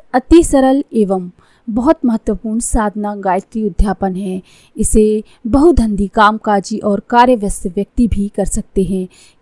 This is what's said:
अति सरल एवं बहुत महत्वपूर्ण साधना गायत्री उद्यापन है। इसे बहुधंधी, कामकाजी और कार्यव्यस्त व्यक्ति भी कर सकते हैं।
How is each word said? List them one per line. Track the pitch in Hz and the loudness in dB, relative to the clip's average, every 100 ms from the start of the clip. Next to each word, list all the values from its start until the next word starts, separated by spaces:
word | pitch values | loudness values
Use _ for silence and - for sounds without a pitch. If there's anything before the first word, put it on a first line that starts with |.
| _ | _
अति | 254 - 330 | -4 4 4
सरल | 330 277 262 269 - | 4 2 2 2 -2
एवं | 226 196 185 180 - _ _ - | -2 0 -2 -6 -16 _ _ -8
बहुत | 214 262 320 | -2 0 0
महत्वपूर्ण | 247 220 - 202 220 226 | 0 -2 -4 -6 -4 -6
साधना | - 247 208 208 208 202 | -2 -2 -2 -4 -8 -6
गायत्री | 190 175 - 220 | -2 -2 -4 -6
उद्यापन | 208 170 202 185 196 180 | -4 0 0 0 -4 -4
है। | 196 185 - _ _ - | -8 -8 -12 _ _ -6
इसे | 214 226 214 214 - _ 220 | 0 2 2 0 -6 _ -2
बहुधंधी, | 269 330 254 220 196 202 | 2 4 4 0 -2 -2
कामकाजी | 220 208 214 214 202 - 214 | 2 2 2 -2 -2 -2 -4
और | 208 202 - | -2 -4 0
कार्यव्यस्त | 240 247 240 196 - 202 | 2 4 2 -2 -6 -6
व्यक्ति | 202 196 - 226 | -6 -6 -2 -2
भी | - 202 | 0 -4
कर | - | -4
सकते | 196 220 - 208 | -4 -4 -4 -2
हैं। | 185 190 185 _ _ _ | -2 -4 -6 _ _ _